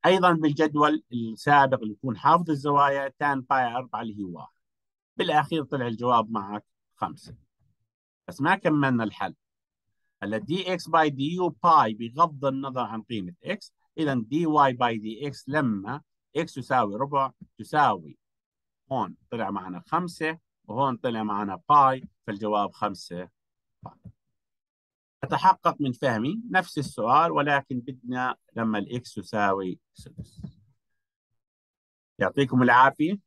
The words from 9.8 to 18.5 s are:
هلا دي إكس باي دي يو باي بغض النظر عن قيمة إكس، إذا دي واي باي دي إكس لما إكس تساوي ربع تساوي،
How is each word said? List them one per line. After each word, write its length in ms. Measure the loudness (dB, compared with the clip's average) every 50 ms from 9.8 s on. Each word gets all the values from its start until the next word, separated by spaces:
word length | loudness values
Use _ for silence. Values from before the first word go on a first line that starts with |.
| _ _ _ _ _ _ _ _ -8
هلا 140 | -6 -6
دي 360 | -6 -4 -4 -4 -4 -2 -4 -6
إكس 160 | -6 -4 2
باي 200 | 2 4 4 4
دي 240 | 2 -2 -4 -4 -2
يو 160 | 0 -2 -2
باي 440 | -2 _ 4 6 6 6 6 4 -2
بغض 520 | -6 -10 -10 0 0 0 0 0 -4 -2
النظر 360 | -2 -2 -2 -8 -6 -6 -6
عن 200 | -6 -6 -6 -10
قيمة 320 | -10 _ -8 -8 -8 -8 -12 _ -8
إكس، 300 | -8 -8 -8 -10 -20 _ _ _ _ _
إذا 160 | -4 -2 -2 -2
دي 320 | -2 -4 -4 -2 -2 0
واي 280 | 2 4 4 4 4 2
باي 240 | 0 -2 -2 -2
دي 300 | -4 -8 -10 -10 -8 -10
إكس 220 | -10 -10 -12 -10 -4
لما 520 | -2 -2 0 0 -2 -4 -6 -8 -12 -12 _ _ _ _ _ _ _
إكس 180 | -6 -6 -6 -10
تساوي 420 | -14 -4 0 0 0 0 0 -2
ربع 360 | -6 -6 -2 -2 -2 -2 -2 _ _ -20 _ _
تساوي، 600 | -18 -14 -4 2 2 4 2 2 -2 -8 -18 -20 _ _ _ _ _ _ _